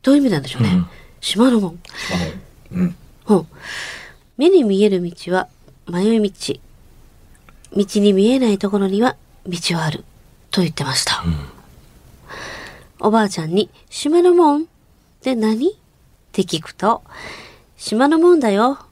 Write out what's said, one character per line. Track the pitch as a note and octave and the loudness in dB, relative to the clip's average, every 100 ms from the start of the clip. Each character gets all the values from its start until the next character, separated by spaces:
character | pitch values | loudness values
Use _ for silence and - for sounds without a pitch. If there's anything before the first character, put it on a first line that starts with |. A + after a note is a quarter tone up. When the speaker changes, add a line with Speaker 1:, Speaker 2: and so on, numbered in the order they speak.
Speaker 1:
ど | - | 4
う | C#4+ | 4
い | |
う | |
意 | |
味 | C4 | 4
な | D#3+ | 0
ん | |
で | C3 | -4
し | - | -2
ょ | |
う | |
ね。 | A2 | 2
Speaker 2:
う | F#3 | 2
ん。 | E3+ - - - | -2 -10 -20 -12
Speaker 1:
島 | - G3 C4 | -6 2 2
の | A3+ | 2
門。 | F#3 E3 - - | -2 -8 -20 -14
Speaker 3:
島 | - F3+ | -6 -6
の | |
門。 | D#3+ - - - - | -6 -10 -20 -20 -10
う | F2+ | -4
ん。 | F2+ - - - - | -4 -4 -20 -18 0
Speaker 1:
う | G3 | 0
ん。 | D#3 - - - - - - - _ - | 0 -18 -16 -14 -14 -16 -20 -20 _ 0
目 | D#4 | 4
に | F#4+ | 4
見 | A3 F#3+ | 4 2
え | G#3 | 2
る | F#3 | 2
道 | F3 E3+ - | -4 -10 -4
は | F3+ - _ - - - | -2 -4 _ -20 -20 -8
迷 | F3 G#3 A3+ | -2 0 0
い | G3+ | -2
道。 | - - - - - - - - _ - - - - - G3 | -4 -10 -10 -14 -20 -20 -20 -20 _ -20 -20 -20 -20 -8 -4
道 | G3+ G#3 | -2 2
に | G3+ | 2
見 | F#3+ G#3 | 4 2
え | C4 | 2
な | A#3+ | 0
い | G3 | 0
と | G3+ | -2
こ | G3+ | -2
ろ | G3 | -2
に | G3 | 0
は | B3 - _ - G3 | -2 -4 _ -18 -12
道 | F3 F3 E3+ | -8 -6 -4
は | |
あ | D#3+ | -4
る | - - - - _ _ | -6 -16 -20 -20 _ _
と | - | -2
言 | E3+ | -2
っ | |
て | - | -4
ま | C#3 | -6
し | C3 | -4
た。 | - - | -4 -4
Speaker 2:
う | E2+ | -4
ん。 | D2+ C#2 - - - - - - - - - - - - - - _ | -4 -8 -18 -20 -20 -20 -20 -20 -20 -20 -18 -16 -16 -18 -20 -20 _
Speaker 1:
お | G#3+ | 0
ば | A3 | 2
あ | G3+ | 0
ち | F3+ | -4
ゃ | |
ん | D#3+ | -2
に、 | F#3 - _ _ | -2 -2 _ _
「島 | - C#4+ E4+ | -6 0 4
の | F4+ | 4
門 | F4 D#4 D4 | 4 4 2
っ | E4 _ _ _ _ _ | -4 _ _ _ _ _
て | C4 B3 | -6 -2
何？」 | A3 A3 D#4+ | 0 0 -2
っ | G#4+ _ _ _ _ _ | -4 _ _ _ _ _
て | - | -4
聞 | F#3 D#3 | -4 -6
く | - | -10
と、 | - G3 - - - - - - - _ _ | -4 -2 -2 -6 -20 -18 -18 -20 -20 _ _
「島 | - G#3+ C#4+ | -6 0 4
の | D#4+ | 4
門 | F4 E4+ | 4 4
だ | A#3+ | 4
よ」 | G3 B3 C#4 - | 2 0 -2 -12